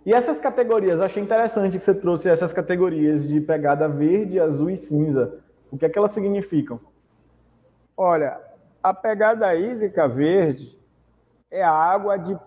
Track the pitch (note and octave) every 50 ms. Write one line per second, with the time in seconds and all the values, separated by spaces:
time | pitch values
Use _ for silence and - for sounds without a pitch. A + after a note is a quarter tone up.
0 | _ F#3 A3 B3 A#3+ D#4+ D4+ - - C4+ - - A#3+ A3+ A3+ A3 G3 F#3+ F3 D#3+
1 | F#3+ F#3 F#3 G#3+ G3+ G3+ A3 A3 A#3 A3 A3 A3 G3 F#3+ F3+ F#3 - - F#3+ G3
2 | - F3 F3 D#3 - F#3 E3 E3 F3+ E3+ - - E3 - F3+ F3+ F3+ F#3 E3 D#3
3 | D3+ D3+ D3+ D3 C#3+ D3 D3 D3+ D3+ D3+ D#3+ D#3 D3 C#3+ C#3+ D3 D#3 D#3 C#3+ C#3
4 | D3 D#3 F3+ G#3 G#3+ F#3+ F3+ F3+ E3 D#3 D3 C#3 D3+ E3+ F#3+ F#3 - - D#3 D3
5 | D3+ D#3 C#3 C3 A#2+ A#2+ - - - _ _ _ _ _ - C#3 D#3 D#3+ D#3+ G3+
6 | G#3 G#3 G#3 A3 G3 G3+ G3+ G3+ G3 - - D3+ C3 - A#2+ A#2 - _ _ _
7 | _ _ _ _ _ _ _ _ _ _ _ _ _ _ _ _ _ _ _ -
8 | F#3+ F3+ E3+ D#3+ D3 C3 C3 - - - - - _ _ _ _ - F#3 F#3+ F#3+
9 | - A3+ G#3+ G3 G#3+ G#3+ A3+ A3 A3 F#3+ F3 E3 F#3 A#3 B3 A3+ G#3+ G3 F#3+ F3+
10 | D#3+ C3+ A#2+ C3 C#3+ D#3 F3 G3 F3+ D#3 C3 - - - - _ _ _ _ _
11 | _ _ _ _ _ _ _ _ _ _ - F3+ F#3+ E3+ D#3 D#3 D#3+ E3+ F#3+ G3+
12 | G3 G3+ G3 F#3+ E3+ F3+ G3 F3 -